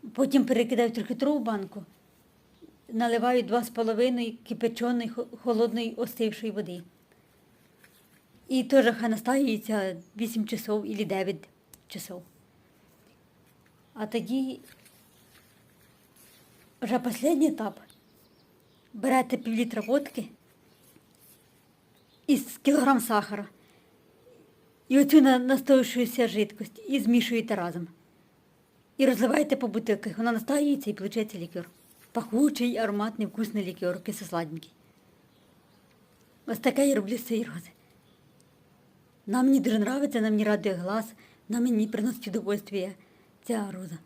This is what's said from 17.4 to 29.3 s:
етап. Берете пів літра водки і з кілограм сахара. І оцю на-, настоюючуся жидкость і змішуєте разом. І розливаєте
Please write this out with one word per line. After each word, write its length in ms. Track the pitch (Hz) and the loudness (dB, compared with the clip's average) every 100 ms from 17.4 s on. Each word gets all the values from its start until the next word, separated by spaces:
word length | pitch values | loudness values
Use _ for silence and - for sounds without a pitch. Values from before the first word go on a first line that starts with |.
| 302 | 2
етап. 320 | - 214 - - - _ _ _ _ _ _ _ _ _ | 0 -6 -8 -20 -20 _ _ _ _ _ _ _ _ _
Берете 440 | 220 254 262 247 247 | -6 0 2 2 -4
пів 160 | - | -4
літра 280 | 226 233 226 | -2 -2 -4
водки 440 | 214 269 285 - 196 - _ _ _ _ _ _ _ _ _ - _ _ _ _ _ _ _ _ - | -2 -2 -2 -10 -12 -14 _ _ _ _ _ _ _ _ _ -20 _ _ _ _ _ _ _ _ 0
і 100 | 277 | 0
з 200 | - - | 0 -2
кілограм 420 | - 285 262 262 | 4 4 6 4
сахара. 480 | - 220 202 202 202 _ _ _ _ _ _ _ - - - _ _ _ _ | 4 0 0 -8 -10 _ _ _ _ _ _ _ -20 -20 -20 _ _ _ _
І 120 | 262 | 4
оцю 220 | 277 302 | 8 8
на-, 180 | 269 262 | 8 6
настоюючуся 880 | 247 262 262 269 254 247 240 240 233 | 4 0 6 6 6 0 -2 2 0
жидкость 540 | 190 208 - 214 - 440 | 2 -2 -4 -14 -14 -4
і 120 | 269 | 0
змішуєте 560 | 208 240 - 233 226 208 | 4 4 4 -2 -2 -2
разом. 320 | 175 170 170 - _ _ _ _ _ _ _ _ _ _ | -4 -6 -10 -14 _ _ _ _ _ _ _ _ _ _
І 80 | 269 | 4
розливаєте 500 | 233 233 | 4 4